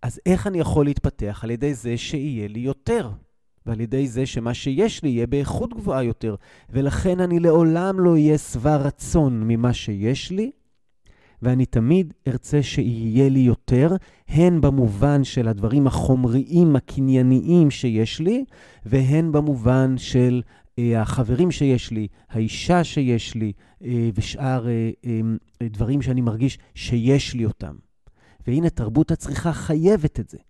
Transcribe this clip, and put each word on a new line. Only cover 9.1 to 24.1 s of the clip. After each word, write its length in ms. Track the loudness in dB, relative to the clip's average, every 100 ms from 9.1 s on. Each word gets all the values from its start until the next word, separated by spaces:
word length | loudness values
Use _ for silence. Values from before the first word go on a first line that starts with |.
| 2 2 0
ממה 300 | 0 2 0
שיש 580 | -2 -4 -4 -2 -4 -4
לי, 200 | -6 -6 -8 _ _ _ _ _ _ _ _
ואני 240 | -2 0 2
תמיד 480 | 0 2 2 2 -6 -6
ארצה 360 | -6 -2 -2
שיהיה 680 | 0 -2 -2 -2 -2 2 4
לי 100 | 4
יותר, 560 | 4 2 0 2 4 0 -6 _ _
הן 340 | 4 4 4
במובן 640 | 2 2 0 2 2 2
של 240 | 0 -2 -2
הדברים 400 | -2 0 2 2
החומריים, 880 | 0 0 2 2 0 0 4 4 4
הקנייניים 960 | 0 -4 2 4 4 4 4 4 4
שיש 480 | 2 -2 0 -2 -2
לי, 260 | -2 -2 -4 -12 -20 _ -2
והן 460 | 0 2 2 2
במובן 680 | 2 0 0 2 2 2 0
של, 440 | -2 2 2 2 -4 _ _ -4
אה, 220 | -2 0
החברים 500 | 0 -2 -2 2 0
שיש 400 | 2 0 0 -2
לי, 160 | -8 -8 -12 _
האישה 540 | -4 -4 -4 0 2
שיש 520 | 2 -2 0 0 -2 -6
לי, 160 | -6 -6 _ _
אה, 260 | -6 -2 -2